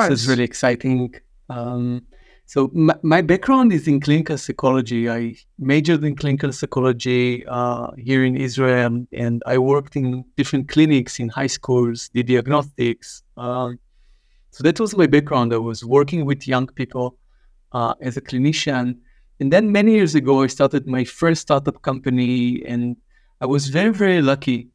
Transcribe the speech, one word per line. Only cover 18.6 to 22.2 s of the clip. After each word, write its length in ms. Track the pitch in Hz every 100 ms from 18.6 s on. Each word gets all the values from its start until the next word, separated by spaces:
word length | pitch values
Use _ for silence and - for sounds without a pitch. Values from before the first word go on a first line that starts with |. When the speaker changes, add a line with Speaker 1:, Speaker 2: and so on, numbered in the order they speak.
| 156 131 123 123 _ _ _ -
Speaker 1:
And 100 | 139
then 200 | 175 214
many 200 | 202 214
years 240 | 214 180 151
ago, 280 | 131 135
I 40 | 131
started 400 | - 139 143 139
my 160 | 127
first 380 | 120 - 165 160
startup 400 | - 139 139 -
company, 800 | - 131 135 127